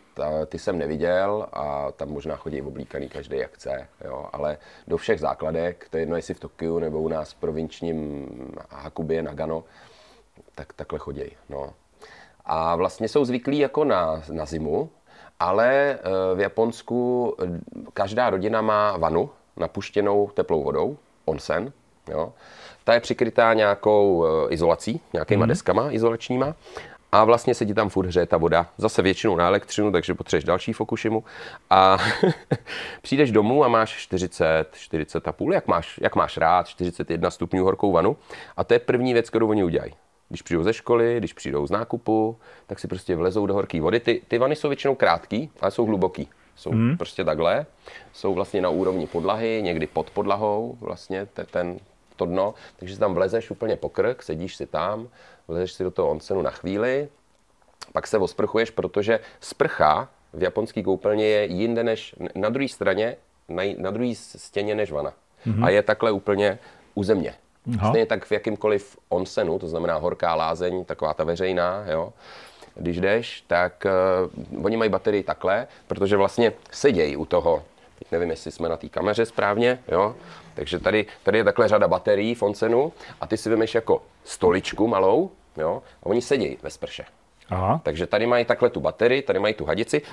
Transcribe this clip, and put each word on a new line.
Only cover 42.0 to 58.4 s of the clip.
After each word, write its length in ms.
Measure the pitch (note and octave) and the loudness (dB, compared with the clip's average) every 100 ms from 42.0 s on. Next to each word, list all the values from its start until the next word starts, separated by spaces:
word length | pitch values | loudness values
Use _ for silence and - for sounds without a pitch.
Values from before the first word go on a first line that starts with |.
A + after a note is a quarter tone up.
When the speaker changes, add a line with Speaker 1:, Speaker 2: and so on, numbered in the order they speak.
| - A2 A2 A#2 - - - | 0 0 0 -4 -16 -20 -14
Speaker 1:
tak 120 | G2 | -12
si 100 | - | -8
prostě 280 | F#2 - E2+ | -8 -4 -2
vlezou 300 | F2+ G2+ G2+ | 0 0 0
do 80 | |
horké 260 | G2 G2 - | -2 -2 -2
vody. 200 | - A#2 | 0 0
Ty, 220 | B2+ A#2 - | 0 -2 -2
ty 100 | A#2 | 0
vany 180 | C3 D3 | 0 0
jsou 120 | D3+ | -4
většinou 260 | C#3+ C#3 | -2 -2
krátký, 560 | C3 F#2+ E2+ - G#2+ D#3 - | 2 2 2 -2 -6 -6 -4
ale 100 | G2 | -2
jsou 160 | - A2 | 0 0
hluboký. 420 | G2+ F#2 - C#2+ _ _ - | 2 0 -2 -10 _ _ -14
Jsou 160 | - | -4
Speaker 2:
Mhm. 240 | A2 A#2 F3 | 0 2 0
Speaker 1:
prostě 280 | F2 - | -4 -4
takhle. 420 | D#2+ D#2 E2 A2+ D3+ _ - - - | -2 0 2 0 -4 _ -20 -20 -20
Jsou 220 | - G2 | -6 -2
vlastně 260 | F2+ G2 G2+ | -2 -2 0
na 80 | F2+ | 0
úrovni 380 | E2 F#2 F#2 D#2 | 2 0 0 -4
podlahy, 560 | E2+ F#2+ A2 A2+ A2+ | -2 -2 -2 -2 -2
někdy 240 | F#2+ E2 D#2 | -2 -2 -2
pod 240 | - - | -4 -6
podlahou, 680 | - G2+ G2+ G#2+ G#2 A#2+ A#2+ | -4 -2 0 0 -2 -4 -10
vlastně 460 | G#2 F2 - F#2+ G2+ | -10 -12 -8 -8 -8
te-, 180 | - | -12
ten, 340 | E2+ F2 F2 F#2 - _ _ - | -8 -4 -4 -6 -14 _ _ -6
to 100 | F2+ | -2
dno. 280 | F#2 G2+ - - - | 0 -2 -4 -16 -18
Takže 180 | F#2 | -16
si 60 | G2 | -2
tam 140 | G#2 | 0
vlezeš 360 | F2 F#2+ A2+ - | 2 0 0 -4
úplně 260 | G2 A2 F#2 | -6 -4 -4
po 120 | D2+ | -4
krk, 340 | - G#2 C3 | -2 -2 -4
sedíš 340 | - D#2+ F2+ - | -8 -8 -8 -10
si 100 | - | -8
tam, 420 | D#2 F2+ G#2+ A#2+ - - - - | -4 -4 -6 -10 -20 -20 -20 -8
vlezeš 240 | E2 F2+ | -4 -4
si 120 | - | -4
do 60 | F#2 | -4
toho 200 | F#2 D#2+ | 0 0
onsenu 320 | D#2 - F#2+ | -2 -2 -2
na 80 | C#2+ | -2
chvíli, 580 | - F2 G2+ A#2+ C3+ D3 - _ _ _ _ _ _ - | -4 -4 -2 -2 -2 -6 -12 _ _ _ _ _ _ -8
pak 140 | D#2+ - | -6 -2
se 120 | G#2+ | 0
osprchuješ, 520 | F2+ - | 0 0